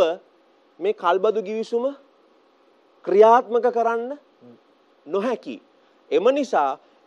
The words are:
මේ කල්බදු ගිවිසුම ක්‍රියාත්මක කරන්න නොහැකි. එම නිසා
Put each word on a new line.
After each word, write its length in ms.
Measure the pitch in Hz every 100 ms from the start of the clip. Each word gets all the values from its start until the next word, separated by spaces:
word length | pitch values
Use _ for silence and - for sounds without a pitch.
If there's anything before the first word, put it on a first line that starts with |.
| 165 175 - _ _ _ _ -
මේ 140 | 180
කල්බදු 460 | 214 175 185 214 214
ගිවිසුම 440 | 190 220 220 233 262 277 _ _ _ _ _ _ _ _ _ _ -
ක්‍රියාත්මක 600 | 190 220 233 202 233 240
කරන්න 400 | 233 226 233 240 294 _ _ 247 - _ _ _ _ 143
නොහැකි. 520 | 185 226 220 151 104 - _ _ _ _
එම 140 | 147 214
නිසා 480 | 277 262 180 139 143 _ _